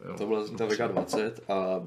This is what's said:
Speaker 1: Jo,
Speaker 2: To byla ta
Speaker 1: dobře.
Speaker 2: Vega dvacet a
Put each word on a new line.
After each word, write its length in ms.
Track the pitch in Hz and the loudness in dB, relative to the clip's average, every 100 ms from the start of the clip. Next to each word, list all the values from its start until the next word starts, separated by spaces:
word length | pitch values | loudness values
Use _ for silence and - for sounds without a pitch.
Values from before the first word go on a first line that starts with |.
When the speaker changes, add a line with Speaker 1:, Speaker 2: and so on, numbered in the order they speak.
| - | -10
Speaker 1:
Jo, 60 | 90 | -4
Speaker 2:
To 80 | 104 | 0
byla 140 | 110 | 0
ta 40 | 107 | 0
Speaker 1:
dobře. 140 | 113 110 | -2 0
Speaker 2:
Vega 200 | 104 113 | 2 2
dvacet 560 | 92 92 110 107 - - | 0 0 0 0 -2 -2
a 320 | 98 92 92 | 0 2 0